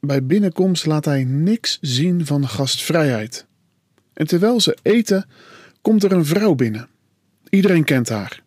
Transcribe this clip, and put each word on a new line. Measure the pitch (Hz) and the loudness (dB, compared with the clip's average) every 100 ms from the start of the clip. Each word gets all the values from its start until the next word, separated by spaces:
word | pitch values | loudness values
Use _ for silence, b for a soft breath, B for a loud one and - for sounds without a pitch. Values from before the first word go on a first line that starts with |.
bij | 147 139 131 | -2 -2 0
binnenkomst | 196 202 170 185 175 - | 0 0 0 0 0 0
laat | 151 | -2
hij | 147 139 | 0 -2
niks | 127 139 170 226 - - | 0 0 0 -2 -4 -8
zien | 147 127 170 175 151 | -4 -2 0 0 -2
van | 147 135 | -2 -2
gastvrijheid. | - 135 - - 160 147 117 107 - - _ _ _ _ _ _ | -2 -4 -4 -2 0 0 -2 -6 -14 -20 _ _ _ _ _ _
En | - 156 | -8 -2
terwijl | 175 208 240 | 2 2 2
ze | - - | 0 -2
eten, | - 226 220 190 - B B B B B | 2 2 2 -2 -2 B B B B B
komt | - 220 | 0 2
er | 196 | 4
een | 185 | 2
vrouw | 147 175 214 | 2 2 2
binnen. | 139 120 107 117 _ _ _ _ _ _ | 2 0 -4 -12 _ _ _ _ _ _
Iedereen | 196 196 175 | 2 4 2
kent | 151 135 120 | 2 0 0
haar. | 110 92 - | -4 -6 -14